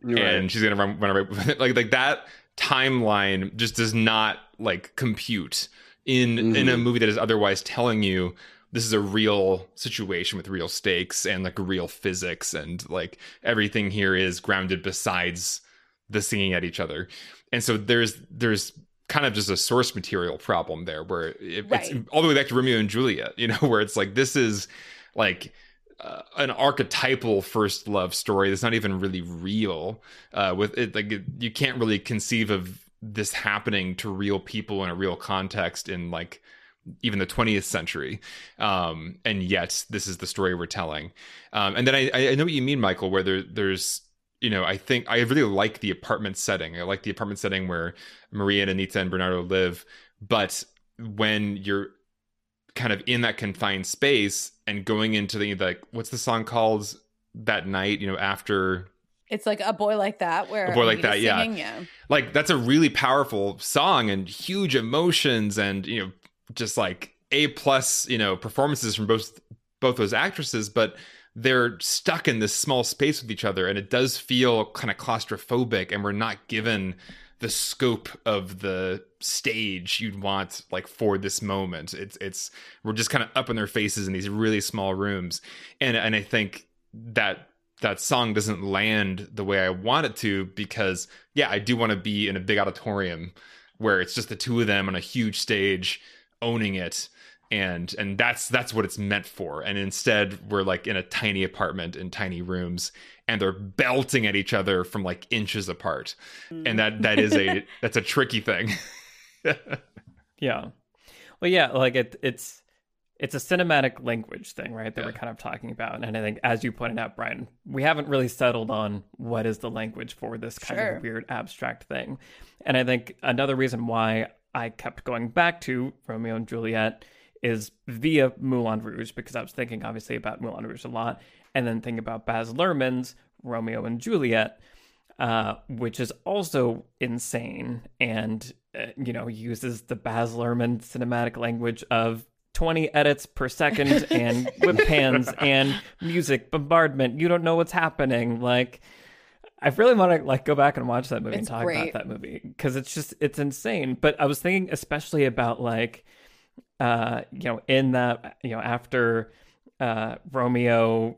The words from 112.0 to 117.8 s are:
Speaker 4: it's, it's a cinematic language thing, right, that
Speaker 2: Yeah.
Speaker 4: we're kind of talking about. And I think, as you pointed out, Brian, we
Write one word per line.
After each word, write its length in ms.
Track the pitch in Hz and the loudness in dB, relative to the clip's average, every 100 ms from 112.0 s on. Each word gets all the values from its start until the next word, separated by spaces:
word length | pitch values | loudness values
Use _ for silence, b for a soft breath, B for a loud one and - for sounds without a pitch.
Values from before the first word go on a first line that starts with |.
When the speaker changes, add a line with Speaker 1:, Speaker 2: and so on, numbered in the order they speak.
| 117 - | 0 -2
Speaker 4:
it's, 380 | 135 - - - _ _ _ _ _ - | -4 -4 -10 -18 _ _ _ _ _ -8
it's 160 | 143 | -6
a 40 | 139 | -6
cinematic 640 | - 180 170 147 131 127 | -2 0 4 4 4 0
language 480 | 123 117 110 - - | -4 -4 -6 -14 -14
thing, 220 | - 117 | -12 -10
right, 200 | 113 110 | -10 -8
that 60 | - | -8
Speaker 2:
Yeah. 60 | 143 | -8
Speaker 4:
we're 60 | |
kind 180 | - 120 | -8 -12
of 80 | 110 | -10
talking 320 | - - 117 | -10 -10 -10
about. 340 | 113 113 113 | -8 -8 -8
And 120 | 113 110 | -6 -4
I 40 | |
think, 200 | 107 107 | -4 -2
as 220 | 123 113 | 0 0
you 80 | 127 | -2
pointed 260 | - 117 113 | -4 -6 -4
out, 180 | 110 - | -6 -6
Brian, 320 | 113 - 123 _ | -8 -8 -10 _
we 180 | - 135 | -10 0